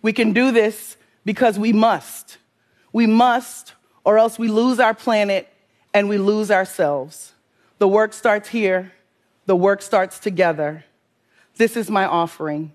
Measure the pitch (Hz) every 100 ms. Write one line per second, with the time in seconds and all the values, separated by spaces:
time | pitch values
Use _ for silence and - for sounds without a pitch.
0 | 220 220 226 208 262 233 214 220 - -
1 | _ _ 202 202 247 202 220 214 226 170
2 | - - - - _ _ _ _ _ 220
3 | 226 226 247 240 247 - - _ _ _
4 | - 214 226 220 226 214 247 240 226 220
5 | - 214 202 196 - _ _ _ _ 208
6 | 202 208 196 214 208 190 190 - 151 143
7 | 143 - - _ _ _ _ _ 196 208
8 | 220 - 240 208 208 233 196 185 185 _
9 | _ _ _ _ - 180 190 196 - 208
10 | 185 - 214 180 175 156 151 156 _ _
11 | _ _ _ _ _ - 226 233 202 208
12 | 190 170 170 - 156 147 156